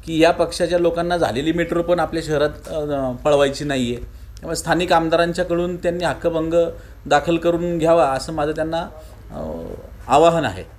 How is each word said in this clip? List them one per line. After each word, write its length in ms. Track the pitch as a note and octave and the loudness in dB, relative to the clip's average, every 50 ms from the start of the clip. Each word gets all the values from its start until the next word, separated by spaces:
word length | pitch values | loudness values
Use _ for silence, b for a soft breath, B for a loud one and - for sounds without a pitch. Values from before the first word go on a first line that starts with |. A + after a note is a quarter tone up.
| - | -10
की 140 | - D#3+ D#3 | -4 0 4
या 120 | D#3+ E3 | 4 4
पक्षाच्या 480 | F3 F3 E3+ E3 - - F3+ D#3+ F3 F3 | 4 2 0 -2 0 -4 -2 0 0 2
लोकांना 380 | F3 E3+ E3 E3 E3+ F3 F3 | 2 2 0 0 -2 -2 0
झालेली 360 | F3 E3 - - A#2+ D3 D#3+ D#3+ | 0 0 0 0 -2 -2 -2 0
मेट्रो 300 | E3+ E3+ E3+ F3 E3+ E3+ | 0 0 0 0 -2 0
पण 180 | E3+ F3 F3 | 2 2 2
आपल्या 220 | C3 - - E3 D3+ | 2 0 -2 -6 -4
शहरात, 420 | C#3+ D#3 C#3+ C#3+ D3+ - - - - | -2 0 0 0 0 -2 -6 -12 -8
अ, 440 | D#3+ D#3+ D3+ D3 C#3+ C#3 C3+ C3 B2 B2 - | -6 -6 -4 -4 -2 -2 -2 -4 -4 -2 2
पळवायची 400 | D#3 D3 C#3+ C#3+ C#3 C3+ - D3+ | 2 4 4 4 2 0 -4 -4
नाही 300 | D3 C#3+ C3 B2+ A#2 A#2+ | -4 -2 -2 -2 -2 -4
आहे. 260 | A#2 - - b b b b b b | -6 -8 -14 b b b b b b
त्यामुळे 160 | - D#3+ E3 | -8 -8 -8
स्थानिक 360 | D#3 - E3 E3 E3 F3+ F3 F3+ | -6 -2 -2 0 0 2 2 2
आमदारांच्याकडून 840 | E3 E3 E3 E3 E3 E3+ E3+ E3+ F3+ F3 F3 E3+ E3+ F3 F3 F3+ | 2 4 4 4 4 4 2 0 -2 -2 -2 0 -2 0 -2 -4
त्यांनी 280 | F3 - F3 E3+ F3 F3 | -2 -2 -2 -2 0 -2
हक्कभंग 500 | D#3+ C3 - - E3+ E3 D#3+ D#3+ E3 E3 E3+ E3+ E3 E3 B B B B B B | -2 -4 0 -2 -2 0 0 -2 0 2 2 2 2 -2 B B B B B B
दाखल 300 | D3 D3+ D3 C#3+ E3+ E3+ | 2 2 2 4 2 -2
करून 420 | E3 E3 F3 E3+ E3+ E3+ F3 F3 E3+ | 0 2 0 0 0 -2 -2 -2 0
घ्यावा, 320 | D3+ D#3+ E3 E3+ D#3+ C#3 | 2 4 6 6 4 2
असं 220 | C3+ - - - D#3+ | 0 -2 -6 -6 -6
माझं 200 | D#3 D3 D3+ D#3 | -4 -4 -4 -2
त्यांना, 360 | D#3+ D#3 D#3+ E3 E3 F3 G3 - B B B B B B - | -4 -4 -4 -4 -6 -6 -8 -12 B B B B B B -16
अ, 100 | - - D#2+ D#2+ D#2 E2 E2 - - - - - - - - - | -12 -10 -10 -10 -10 -10 -10 -12 -14 -14 -16 -18 -18 -18 -2 2
आवाहन 360 | B2 C#3+ D#3+ E3+ E3 E3+ D3+ | 6 6 8 6 6 4 -2
आहे 200 | A#2+ F#2 F#2 E2+ - - | -2 -4 -6 -14 -16 -18